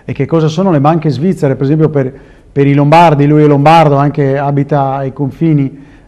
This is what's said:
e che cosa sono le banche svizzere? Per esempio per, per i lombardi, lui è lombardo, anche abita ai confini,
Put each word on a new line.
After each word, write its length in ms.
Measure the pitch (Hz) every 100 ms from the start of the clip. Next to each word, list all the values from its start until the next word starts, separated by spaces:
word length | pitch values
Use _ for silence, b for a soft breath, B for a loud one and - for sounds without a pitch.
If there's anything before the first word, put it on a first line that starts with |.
| -
e 60 |
che 100 | 120
cosa 240 | 135 165 156
sono 220 | 156 196
le 100 | 151
banche 300 | 143 165 151
svizzere? 460 | 123 180 185 147 127
Per 80 |
esempio 260 | 135 156 156
per, 200 | 151 127 B B B B
per 160 | - 139
i 60 |
lombardi, 540 | 143 143 165 170 147 143
lui 160 | 151
è 40 | 151
lombardo, 500 | 143 147 165 151 139
anche 420 | 143 143 139 139
abita 560 | 143 143 143 147 135
ai 180 | 135 135
confini, 720 | 135 139 - 165 147 135 B B B